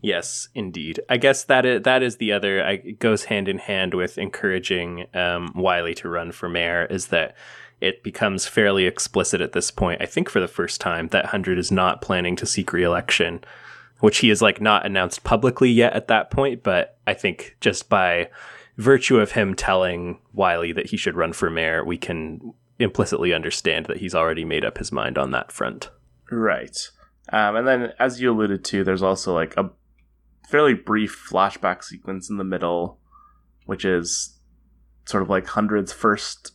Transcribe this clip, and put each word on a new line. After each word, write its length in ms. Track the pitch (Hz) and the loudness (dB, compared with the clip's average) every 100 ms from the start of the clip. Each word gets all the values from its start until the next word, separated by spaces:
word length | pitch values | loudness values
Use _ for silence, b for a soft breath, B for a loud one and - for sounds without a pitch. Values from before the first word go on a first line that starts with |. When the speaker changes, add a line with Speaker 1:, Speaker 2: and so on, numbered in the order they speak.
Speaker 1:
Yes, 460 | 107 90 85 - - | -2 -2 -4 -10 -10
indeed. 440 | - 98 85 76 82 - | -8 -8 -8 -8 -8 0
I 80 | 127 | 4
guess 260 | 135 135 | 4 2
that 220 | - 131 127 | 2 4 4
i-, 120 | 123 | 2
that 240 | - 127 | 4 2
is 140 | 123 110 | 2 -2
the 160 | 107 | -2
other, 320 | 101 101 95 | 0 0 0
I, 80 | 80 | 0
it 260 | 98 - 104 | -2 -6 -2
goes 260 | 117 107 | 2 2
hand 240 | - 104 95 | 0 -2 -2
in 100 | 95 | -4
hand 360 | - 98 92 | -4 -2 -2
with 220 | 92 90 - | -2 -4 -4
encouraging, 880 | 98 - 101 92 90 92 87 87 87 | -8 -4 -2 -2 -2 -4 -4 -10 -8
um, 380 | 90 90 87 87 | -2 0 -2 -4
Wiley 400 | 87 92 90 85 82 | -2 0 2 -2 -6
to 120 | 87 | -6
run 240 | 85 85 | -6 -6
for 160 | - 90 | -8 -6
mayor, 380 | 85 85 87 87 | -2 0 0 -2
is 220 | 92 - | -4 0
that 280 | 85 80 B B B B B | 0 0 B B B B B
it 200 | 95 - | -4 -4
becomes 440 | - - 107 95 - | -10 -2 0 0 -2
fairly 400 | - 104 98 90 | 2 4 4 2
explicit 540 | - - 104 87 92 | 0 -2 0 0 0
at 120 | 82 | 0
this 180 | - - | -2 -4
point, 300 | - 90 87 | -2 -2 -2
I 40 | 87 | -4
think 220 | - 185 | -4 0
for 100 | 104 | 0
the 80 | 90 | 0
first 320 | - 87 - | -2 -4 -2
time, 280 | 92 85 82 | -2 -2 0
that 180 | 98 - | 0 0
Hundred 320 | 104 92 90 | -2 0 -2
is 120 | 87 | 0
not 280 | 95 92 - | 2 2 0
planning 320 | - 92 87 87 | -2 -2 0 -4
to 100 | - | -4
seek 260 | - 90 | -4 -2
re-election, 720 | 85 87 87 - - 85 85 B B B B B B | 0 2 0 0 0 0 -2 B B B B B B
which 180 | 107 - | 4 6
he 120 | 120 | 4
is, 100 | 104 | 6
like, 180 | 110 95 | 4 4
not 260 | 107 104 87 | 4 4 2
announced 360 | 95 90 - | 0 -2 -4
publicly 460 | - 127 127 123 127 | 0 2 2 4 4
yet 220 | 117 117 | 6 4
at 160 | 110 - | 2 2
that 220 | 110 - | 2 2
point, 320 | 117 135 120 | 0 0 -2
but 360 | - 90 - _ - | 0 0 0 _ -4
I 60 | |
think 420 | 98 98 85 - _ | 0 -2 -4 -12 _
just 280 | - - - | -2 -2 0
by 400 | 101 92 87 87 B B B B - | 2 4 2 -2 B B B B -2
virtue 400 | 113 135 - 123 | 4 4 6 4
of 140 | 104 | 4
him 220 | - 101 | 0 0
telling 640 | 92 - 95 92 87 87 85 _ | 0 0 2 2 -2 -6 -10 _
Wiley 400 | 98 95 85 85 | 0 2 2 -2
that 140 | 82 - | -4 -4
he 60 | 104 | -4
should 180 | - | -4
run 200 | 85 82 | -2 -2
for 160 | 82 92 | -2 -4
mayor, 340 | 82 80 80 | 0 -2 -2
we 140 | - 87 | -2 -6
can 560 | - 87 80 78 - - _ _ | -6 -6 -6 -10 -16 -20 _ _
implicitly 560 | 113 - 120 - 90 | -2 0 -2 0 0
understand 500 | 82 80 - - 80 80 | 0 -2 -4 -2 -2 -4
that 120 | - | -8
he's 160 | 95 | -4
already 300 | 87 82 82 80 | 0 0 0 -2
made 180 | 78 | -2
up 140 | 57 - | -2 -6
his 120 | - | -6
mind 260 | 67 57 64 | -4 -2 -2
on 120 | 67 | -2
that 200 | 65 - | -2 -6
front. 380 | - 55 - - _ _ _ _ | -6 -6 -6 -16 _ _ _ _
Speaker 2:
Right. 460 | 120 110 71 60 - - b b _ - | -2 0 0 -4 -12 -14 b b _ -4
Um, 260 | 107 104 107 | 0 2 2
and 120 | 127 | 2
then, 240 | 127 120 - | 2 0 0
as 220 | 131 123 | -2 2
you 100 | 127 | 0
alluded 320 | 113 104 98 - | 2 2 -2 -2
to, 160 | 98 | -2
there's 180 | 95 95 | 0 2
also, 320 | 95 95 - | 2 0 0
like, 200 | 85 82 - | -2 0 -2
a 120 | 95 _ _ _ _ _ _ _ - | -4 _ _ _ _ _ _ _ -2
fairly 260 | 147 151 | 2 2
brief 540 | 110 - 107 107 - - | 2 -2 -2 -2 -6 -4
flashback 520 | 98 98 - 95 92 | 2 2 0 -4 -4
sequence 440 | - - - 95 - | -10 -16 -10 -10 -8
in 80 | 101 | -6
the 80 | |
middle, 540 | 95 90 85 87 87 - _ b b b b _ - | -4 -2 0 0 -2 -8 _ b b b b _ -10
which 180 | 98 | -4
is 540 | 95 90 85 - - _ _ _ _ _ _ _ | 0 0 0 -6 -8 _ _ _ _ _ _ _
sort 180 | - 107 | -4 -2
of, 80 | 95 | 0
like, 160 | 95 95 | 0 0
Hundred's 460 | - 107 107 98 | -2 0 0 -2
first 600 | - 113 104 - - - | -2 0 0 -4 -14 -20